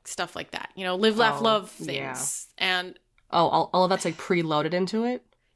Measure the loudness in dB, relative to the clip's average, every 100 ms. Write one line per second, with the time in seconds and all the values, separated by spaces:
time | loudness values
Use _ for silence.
0 | -12 -8 -8 -8 -10 -12 -12 -8 -4 2
1 | 2 4 2 4 2 2 -2 -12 -8 -6
2 | -6 -6 -6 -8 -10 -4 -2 -2 -4 -12
3 | _ _ -2 2 4 2 2 2 2 2
4 | -2 -4 -2 0 2 0 0 0 -2 -2
5 | -2 -4 _ _ _